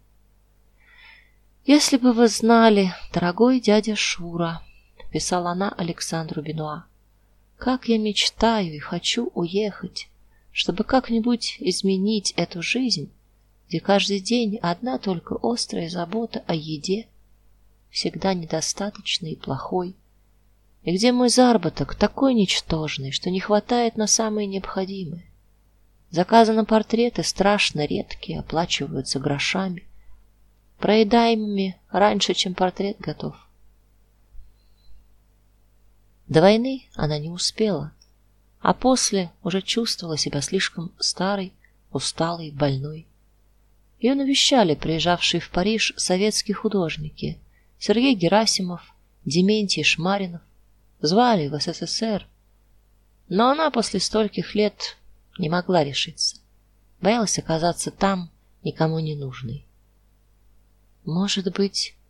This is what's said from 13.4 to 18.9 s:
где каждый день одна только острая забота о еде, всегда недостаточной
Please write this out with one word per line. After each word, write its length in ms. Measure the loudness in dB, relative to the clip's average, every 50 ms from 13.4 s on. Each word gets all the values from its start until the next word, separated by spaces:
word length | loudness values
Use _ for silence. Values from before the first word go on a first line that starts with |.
| _ _ _ _ _ -6
где 120 | -6 -4
каждый 400 | 0 2 2 2 2 0 -2 -4
день 380 | -2 0 0 0 0 0 -4 -4 -2
одна 360 | -4 -4 -4 -4 -6 -6 -4
только 380 | -4 -4 -4 -4 -6 -8 -8 -4 -4
острая 460 | -4 -2 -2 -4 -6 -6 -6 -6 -6
забота 560 | -6 -6 -6 -6 -4 -6 -6 -6 -8 -8 -4
о 80 | -4 -4
еде, 520 | -4 -4 -6 -8 -8 -4 -4 -4 -4 -4 _ _ _ _ _ _ _ _ _ _ _ _ _ _ _ _ _
всегда 440 | -8 -4 -4 -4 -4 -2 -2 -2 -2
недостаточной 1000 | -2 -4 -4 -4 -4 -4 -4 -6 -6 -6 -8